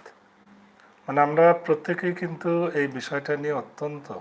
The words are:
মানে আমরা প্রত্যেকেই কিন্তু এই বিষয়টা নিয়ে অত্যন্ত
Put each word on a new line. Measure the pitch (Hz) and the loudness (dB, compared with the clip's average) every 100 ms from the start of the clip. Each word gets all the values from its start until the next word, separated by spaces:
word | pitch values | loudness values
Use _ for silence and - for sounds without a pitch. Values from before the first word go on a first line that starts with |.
| - - _ _ _ - - _ - _ - | -20 -20 _ _ _ -20 -20 _ -20 _ -4
মানে | 139 | 2
আমরা | 147 156 170 | 2 6 6
প্রত্যেকেই | 170 - 151 - 175 180 | 6 2 -2 0 -2 -2
কিন্তু | 175 175 160 175 170 170 | -4 -6 -6 -2 0 0
এই | 151 139 | 0 -2
বিষয়টা | 127 - 143 143 147 | -4 -6 -6 -4 -4
নিয়ে | 147 | -2
অত্যন্ত | 139 110 - 147 147 - 95 | -4 -6 -8 -8 -8 -12 -16